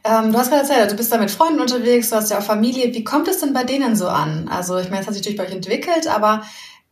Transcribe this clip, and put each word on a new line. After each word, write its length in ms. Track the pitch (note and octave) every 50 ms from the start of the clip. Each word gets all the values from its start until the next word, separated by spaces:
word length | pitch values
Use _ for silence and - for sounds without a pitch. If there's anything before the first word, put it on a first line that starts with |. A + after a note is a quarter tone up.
| _
Ähm, 280 | G#3+ A3 A3 A3 A3
du 80 | A3 A#3+
hast 100 | B3+ -
gerade 120 | D4+ C#4+
erzählt, 300 | C#4 C#4+ C#4+ A#3+ G#3 G3
du 40 | G#3
bist 160 | G#3 A#3 -
da 60 | A#3+
mit 120 | A3+ G#3 F#3+
Freunden 300 | - - D#4+ E4 D#4 C4+
unterwegs, 500 | - A#3 B3 B3 A3+ A#3+ A#3+ A#3+ A3+ -
du 60 | A3+
hast 160 | G#3+ G#3+ -
ja 80 | G#3 G3+
auch 40 | G#3
Familie. 500 | - G#3+ G#3 A3 B3 B3+ C4 B3 A#3 -
Wie 100 | A#3 A3
kommt 240 | - B3+ D4+ D#4+
es 120 | F#4+ F#4+ F#4
denn 140 | D#4 C#4 C4+
bei 100 | B3+ B3+
denen 300 | B3 C4+ C#4 C4+ A#3+ A3
so 100 | F3+ F3+
an? 400 | - E3 D#3 D#3 D#3 D#3 D#3+ -
Also, 300 | - - F3+ F3 F3 F3+
ich 120 | F#3 F3+ F3+
meine, 120 | G3 G3
es 60 | G3
hat 60 | A3 G3+
sich 80 | G3 -
natürlich 140 | G#3+ G#3
bei 80 | - F#3
euch 60 | F#3 F#3+
entwickelt, 540 | F#3 - F#3+ A#3 D4 - F4 E4+ E4 D#4+
aber 360 | - - G#3+ G#3 G#3+ A3 G#3+ - - - - - - - _ _ _